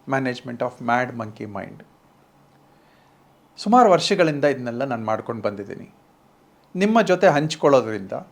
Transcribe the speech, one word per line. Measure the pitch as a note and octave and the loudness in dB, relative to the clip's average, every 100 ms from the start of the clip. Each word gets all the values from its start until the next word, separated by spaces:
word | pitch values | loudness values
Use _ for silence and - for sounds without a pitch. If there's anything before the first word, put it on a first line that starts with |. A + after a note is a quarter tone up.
| - | -6
Management | C3+ C3 B2 B2 A#2+ | -4 -4 -8 -10 -8
of | B2 - | -8 -6
Mad | A#2+ A#2+ B2+ A#2+ | -2 -2 -2 -8
Monkey | G#2+ G#2+ G#2+ | -12 -12 -14
Mind. | G2+ F#2 - - _ _ _ _ _ _ _ _ _ _ _ _ _ _ _ _ - | -12 -14 -18 -20 _ _ _ _ _ _ _ _ _ _ _ _ _ _ _ _ -10
ಸುಮಾರು | G3+ B3 A3+ | 2 4 6
ವರ್ಷಗಳಿಂದ | E3+ - F#3+ D#3+ C#3+ C#3+ | 4 2 2 2 2 0
ಇದನ್ನೆಲ್ಲ | B2+ B2 A#2+ | 0 -6 -6
ನಾನು | C#3 A#2 A2 | -6 -6 -4
ಮಾಡ್ಕೊಂಡು | A2 - A2+ | -4 -6 -6
ಬಂದಿದ್ದೀನಿ. | G#2 G2+ G2+ - - _ _ _ _ _ _ _ _ F3+ | -6 -6 -12 -14 -16 _ _ _ _ _ _ _ _ -2
ನಿಮ್ಮ | G#3 A3+ | 2 4
ಜೊತೆ | F#3+ F3+ F#3+ | 4 4 4
ಹಂಚ್ಕೊಳ್ಳೋದ್ರಿಂದ | D3 D#3 - D3+ C3+ A2 G#2+ F#2+ - - | 4 0 0 4 4 2 -6 -8 -12 -12